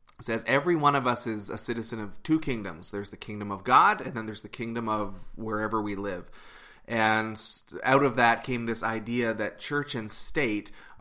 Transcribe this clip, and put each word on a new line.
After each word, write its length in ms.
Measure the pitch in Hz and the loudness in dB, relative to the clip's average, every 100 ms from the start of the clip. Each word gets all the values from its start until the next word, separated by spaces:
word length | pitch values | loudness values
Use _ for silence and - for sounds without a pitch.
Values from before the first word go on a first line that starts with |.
| - - | -20 -10
It 40 | |
says 200 | - 113 113 | -4 -2 2
every 300 | 135 170 165 | 2 4 4
one 180 | 143 | 4
of 100 | 143 | 4
us 220 | 123 120 117 | 2 0 -2
is 240 | 107 98 | -4 -6
a 80 | 110 | -6
citizen 400 | - 117 113 113 | -4 -4 -4 -6
of 240 | 104 - | -6 -8
two 160 | - 156 | 0 2
kingdoms. 540 | 151 117 98 82 90 | 2 -2 -4 -8 -6
There's 180 | 101 101 | -6 -6
the 60 | - | -10
kingdom 340 | - 104 101 | -10 -8 -6
of 140 | 95 | -4
God, 360 | 110 135 190 202 | 6 8 8 4
and 140 | - | -4
then 120 | 123 110 | -6 -6
there's 160 | 104 | -8
the 60 | 113 | -12
kingdom 400 | - 117 117 113 | -8 -6 -4 -2
of 360 | 107 101 - - | 0 -2 -6 -10
wherever 480 | - 110 107 107 110 | -8 -2 0 0 0
we 140 | 104 98 | -2 -2
live. 340 | 101 90 - - - - - - - | -4 -4 -8 -18 -20 -20 -20 -20 -4
And 460 | 117 110 110 110 | 2 4 4 0
s-, 320 | 107 - - - - | -2 -2 -2 -6 -2
out 220 | - 135 | 4 4
of 100 | 139 | 4
that 300 | 120 117 113 | 6 4 4
came 220 | - 120 117 | 0 -4 -2
this 180 | 110 | -2
idea 500 | 110 110 107 120 117 | -2 -2 -2 0 0
that 240 | 107 104 - | 0 -4 -4
church 380 | - 147 139 123 | -4 -2 -2 -4
and 120 | 107 | -4
state 600 | - - 156 127 104 - - - - | -4 -2 0 2 0 -4 -14 -18 -2